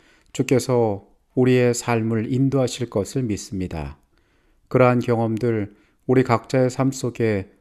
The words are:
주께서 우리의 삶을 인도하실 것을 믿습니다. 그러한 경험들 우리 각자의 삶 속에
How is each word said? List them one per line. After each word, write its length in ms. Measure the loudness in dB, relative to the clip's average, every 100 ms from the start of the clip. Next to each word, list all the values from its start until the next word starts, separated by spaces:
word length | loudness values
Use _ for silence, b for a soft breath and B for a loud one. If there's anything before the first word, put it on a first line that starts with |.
| b b b
주께서 760 | -6 0 0 2 0 0 -2 -10 _ _
우리의 400 | 0 2 4 2
삶을 580 | 0 -2 -2 0 -2 -2
인도하실 580 | 0 0 0 -2 -4 -4
것을 340 | -4 -4 -4
믿습니다. 760 | -4 -4 -6 -8 -6 -6 -8 -12 _ _ _ _ _ _ _
그러한 320 | 4 4 4
경험들 720 | 0 0 0 -2 -2 -2 -4 b b b 0
우리 160 | 2
각자의 480 | 4 0 0 0 0
삶 220 | 0 -2
속에 580 | -2 -8 -2 0 0 -4 _